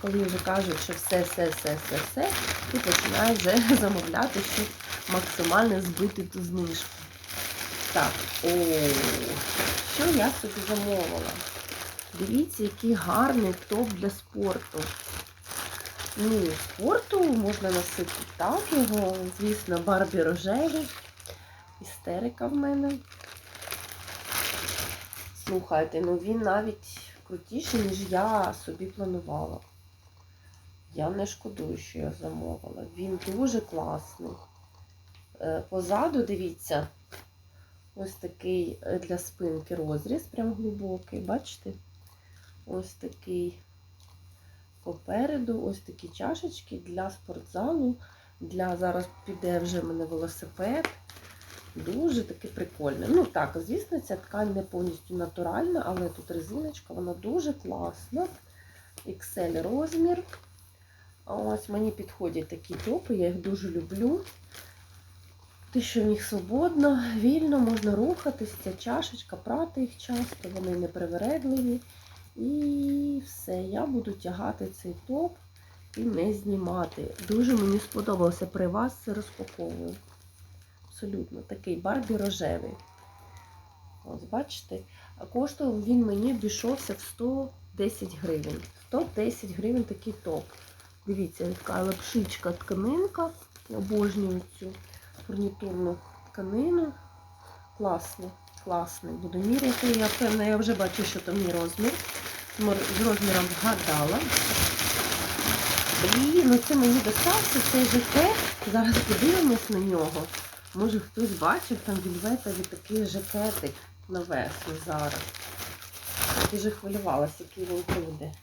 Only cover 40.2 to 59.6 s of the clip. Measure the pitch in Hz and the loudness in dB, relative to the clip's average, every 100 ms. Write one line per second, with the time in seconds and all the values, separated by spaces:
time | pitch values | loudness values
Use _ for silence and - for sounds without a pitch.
40.2 | - - 226 214 220 202 190 185 - 190 | -4 -4 -2 -2 -4 -4 -4 -6 -6 -8
41.2 | 180 247 - - - - - - - - | -2 -2 -4 -14 -12 -14 -16 -20 -20 -20
42.2 | - - - - - 185 185 - 175 - | -20 -20 -20 -20 -8 -8 -8 -10 -12 -12
43.2 | - 180 175 175 - - - - - - | -6 -2 -2 -6 -20 -20 -20 -20 -20 -20
44.2 | - - - - - - 175 165 - 202 | -20 -20 -20 -20 -20 -14 -10 -10 -2 0
45.2 | 285 294 240 220 - 196 - - 170 - | 2 0 0 -2 -2 -6 -10 -14 -14 -6
46.2 | 196 330 339 - - 185 175 175 196 - | -4 -4 -6 -8 -12 -12 -8 -6 -6 -8
47.2 | - - - 180 247 330 247 247 - - | -12 -14 -8 -2 0 2 2 0 -8 -20
48.2 | - - 170 185 185 175 180 180 180 - | -20 -14 -8 -2 -2 0 0 0 -4 -10
49.2 | - 180 180 175 175 175 165 165 160 160 | -12 -4 0 0 0 -2 -2 -4 -2 -4
50.2 | 165 - - - 196 294 320 - - - | -4 -8 -12 -6 -2 0 -2 -6 -20 -20
51.2 | - - - - - - 165 226 330 240 | -20 -20 -18 -18 -14 -10 -4 0 2 2
52.2 | 196 180 - - 180 - 147 139 190 339 | -2 -8 -10 -8 -8 -2 -2 0 4 6
53.2 | 254 160 147 165 170 349 - 320 - 185 | 6 2 0 -2 -4 -4 -2 -4 -4 -8
54.2 | - 202 214 196 190 180 180 156 - 180 | -6 -2 0 -2 -4 -2 -2 -4 -8 -6
55.2 | 170 - 175 208 339 330 - 185 175 - | -4 -4 -2 0 0 0 0 -2 -4 -6
56.2 | - 170 160 247 311 285 - - 180 175 | -8 -8 -6 -6 -6 -8 -12 -8 -6 -6
57.2 | 202 339 294 262 185 170 170 165 - 262 | -4 -2 -2 -4 -6 -6 -6 -8 -6 -4
58.2 | 359 - - - - - - - - - | -4 -6 -20 -20 -20 -20 -20 -18 -14 -12
59.2 | - 202 170 160 | -10 -4 -2 -2